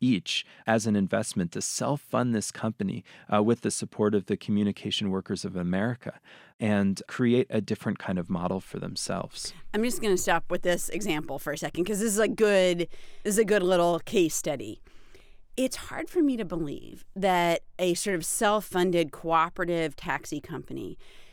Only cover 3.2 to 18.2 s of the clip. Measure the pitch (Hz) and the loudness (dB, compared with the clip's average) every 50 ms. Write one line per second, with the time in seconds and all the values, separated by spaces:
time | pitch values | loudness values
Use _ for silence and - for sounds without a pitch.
3.2 | - - - 104 104 110 117 - - 107 - - - - - - 107 107 107 104 | -8 0 2 2 4 4 2 2 0 -2 -2 -2 -6 -6 -2 0 2 2 2 2
4.2 | 92 - 104 95 - - 107 104 104 101 98 - - 104 - - 104 98 92 95 | 0 0 -4 -4 -2 -2 0 2 2 0 -2 -4 -6 -4 -4 -2 -2 -2 -2 -2
5.2 | 92 - 104 90 - 104 92 92 87 87 90 95 101 120 123 120 - - - - | -4 -4 -6 -6 -6 -6 -6 -4 -2 0 0 0 0 -2 -4 -6 -8 -12 -14 -14
6.2 | _ - - - - - _ - 117 107 104 101 101 98 98 - - - - - | _ -20 -20 -20 -20 -20 _ -4 0 2 2 4 4 2 0 -2 -6 -8 -2 0
7.2 | 127 117 120 123 - - - 113 98 - 110 - - 113 101 - - - 95 90 | 2 4 4 4 2 2 0 -2 -2 -2 -4 -4 -4 -4 -4 -4 -4 -4 -4 -4
8.2 | 87 87 92 87 87 92 95 95 - - - - 92 92 - - - - 95 90 | -2 -2 -4 -2 -2 -2 -4 -4 -6 -8 -10 -8 -8 -8 -8 -8 -6 -6 -6 -6
9.2 | - - - - - - - - - - - 208 220 247 226 202 226 214 190 185 | -6 -8 -10 -12 -12 -12 -12 -12 -12 -6 -2 -2 0 0 -2 0 2 2 2 2
10.2 | - - 175 165 - - 175 180 - 180 175 170 - - - 175 208 - 160 151 | 2 2 0 0 0 -2 -2 -2 0 0 0 0 -2 -4 -6 -4 -2 0 0 -2
11.2 | 143 135 135 143 - 151 147 151 - 147 - - 175 202 220 185 214 233 196 208 | -2 -4 -6 -6 -6 -6 -6 -4 -6 -6 -2 -2 -2 0 0 0 0 0 2 2
12.2 | 220 208 220 - 220 208 202 190 185 180 180 170 175 - - - - - - - | 2 2 2 4 4 6 6 6 6 4 4 2 -2 -4 -6 -10 -12 -12 -12 -6
13.2 | - 208 202 208 220 185 208 208 180 175 190 175 175 170 170 165 - - - 202 | -2 0 4 4 4 4 4 4 4 4 4 6 6 4 4 2 -2 0 2 4
14.2 | 175 160 - - - 165 147 127 110 107 104 - - - - - - - - - | 4 4 2 -2 -2 -4 -4 -4 -6 -10 -12 -14 -16 -20 -20 -20 -20 -20 -20 -20
15.2 | - - - - - - - - 262 254 - - - - - - 330 403 - 359 | -20 -20 -20 -20 -20 -12 -4 -2 -2 -2 -2 -4 -10 -10 -8 -10 -8 -4 2 2
16.2 | 311 285 262 226 220 160 180 170 170 147 - - - 55 - - - - - 196 | 4 4 4 0 -2 -4 -2 -4 -4 -4 -6 -8 -12 -14 -16 -16 -16 -12 -6 0
17.2 | 190 196 185 175 175 170 170 - - - - - 185 180 175 175 - 208 196 170 | 2 4 4 6 6 4 4 2 0 -6 -4 0 2 2 2 2 0 -2 -2 -2